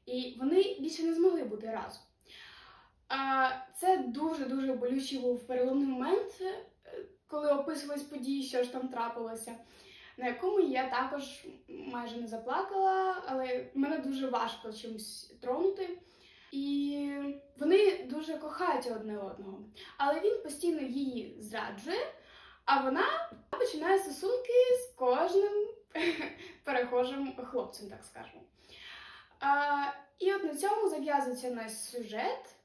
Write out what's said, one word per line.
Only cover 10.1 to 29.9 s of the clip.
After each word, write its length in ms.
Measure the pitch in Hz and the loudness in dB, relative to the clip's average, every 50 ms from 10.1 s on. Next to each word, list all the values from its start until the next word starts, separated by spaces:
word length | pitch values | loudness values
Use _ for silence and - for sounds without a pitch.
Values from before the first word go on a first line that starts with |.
| - - | -12 -6
на 100 | 254 247 | -4 -4
якому 320 | 240 - 370 381 415 392 | -4 0 0 2 4 4
я 300 | 330 269 254 254 262 254 | 4 4 2 0 0 0
також 560 | 247 247 269 - 294 285 262 - - - - - - - - - | 0 0 0 0 -4 -6 -6 -10 -12 -14 -16 -16 -18 -18 -18 -16
майже 500 | - - - 277 247 240 240 220 226 240 | -14 -12 -10 -8 -6 -6 -6 -6 -8 -8
не 100 | 233 214 | -8 -6
заплакала, 960 | 220 226 226 247 277 370 392 381 392 381 381 381 381 381 381 381 370 370 - - | -8 -8 -6 -4 -2 -2 -2 -2 0 2 4 4 4 4 2 0 0 -2 -4 -4
але 380 | 262 262 262 254 254 254 254 - - | -2 -2 -2 -2 -2 -4 -4 -4 -2
мене 240 | 269 277 294 320 285 | 0 0 0 0 -2
дуже 300 | 262 277 269 262 269 254 | -2 -4 -4 -2 -2 -2
важко 460 | 240 233 233 - - - - 214 214 | 0 -2 -2 -2 -4 -8 -10 -12 -12
чимось 600 | - 240 226 220 214 - - - - - - - - | -10 -10 -10 -10 -10 -10 -12 -12 -14 -16 -18 -20 -10
тронути. 560 | - 247 254 320 359 392 392 - 370 349 359 - - - _ _ - - - - - - | -4 -4 0 2 2 2 2 0 -4 -6 -6 -10 -14 -20 _ _ -20 -20 -20 -20 -18 -10
І 580 | 285 277 277 285 285 285 285 285 285 285 285 285 285 285 277 285 285 - - - _ - | -6 -4 -2 0 0 0 0 0 -2 -2 -4 -4 -4 -4 -6 -6 -8 -10 -14 -20 _ -2
вони 460 | 294 320 370 415 415 381 349 - 262 | 4 6 6 8 8 6 4 2 -4
дуже 340 | 254 294 311 311 311 302 - | -8 -8 -6 -6 -6 -6 -6
кохають 540 | 311 302 294 - 359 - - 254 247 240 | -6 -8 -4 -2 0 0 0 0 -2 -4
одне 260 | 226 214 214 214 208 202 | -6 -6 -6 -6 -6 -6
одного. 420 | 196 190 - - 196 190 190 202 208 - - - - - - - | -6 -8 -10 -12 -12 -12 -12 -14 -16 -18 -18 -20 -20 -18 -4 0
Але 220 | 277 277 311 330 | 0 2 2 2
він 240 | 381 427 480 - - | 2 2 2 2 0
постійно 380 | 294 - - 359 339 320 294 | -2 -2 0 0 0 0 0
її 560 | 269 254 240 277 269 262 240 220 190 - - 220 | -2 -2 -2 -2 -2 -2 -2 -4 -8 -8 -12 -14
зраджує, 720 | 214 208 220 214 220 226 208 202 247 311 370 480 587 - - - - - - - - - - - _ | -12 -8 -6 -6 -4 -6 -6 -8 -6 -4 -2 -2 -2 -4 -8 -14 -20 -20 -20 -20 -20 -20 -20 -4 _
а 180 | - 285 269 262 | 4 4 6 6
вона 460 | 262 269 339 440 571 640 679 679 - - - - _ | 4 2 2 2 2 2 -2 -4 -6 -10 -16 -12 _
починає 500 | - - 494 - - 311 320 359 392 392 | 0 0 0 0 0 0 4 4 4 4
стосунки 540 | 381 294 277 - 370 403 494 508 - - 480 494 508 494 494 508 - | 4 0 -6 -4 0 0 0 0 0 4 6 6 8 8 6 4 2
з 120 | - - | -4 -4
кожним 720 | - 262 247 254 294 339 370 381 392 403 415 415 415 427 - - - - _ - | 0 2 4 4 4 4 4 6 4 4 6 2 0 0 0 -4 -10 -18 _ -4
<laughs> 720 | 311 349 339 320 - - - - - - - - - _ | 0 0 0 0 0 -4 -8 -8 -12 -16 -18 -20 -10 _
перехожим 720 | 294 269 247 247 247 247 247 247 254 277 277 277 262 - 254 240 - | 0 0 0 0 2 2 2 2 2 0 -2 -4 -4 -6 -8 -10 -4
хлопцем, 380 | 269 247 - - - - 208 196 | -4 -4 -4 -4 -8 -12 -12 -14
так 140 | - - - | -14 -16 -18
скажемо. 380 | - - 117 113 - - - 359 _ _ _ _ - - - - - - - - - - - - _ - _ | -18 -18 -16 -18 -16 -18 -20 -20 _ _ _ _ -20 -20 -20 -18 -18 -16 -16 -16 -18 -18 -20 -20 _ -12 _
А, 440 | 277 277 285 285 285 285 285 285 277 277 | 4 4 4 6 6 4 2 2 2 -2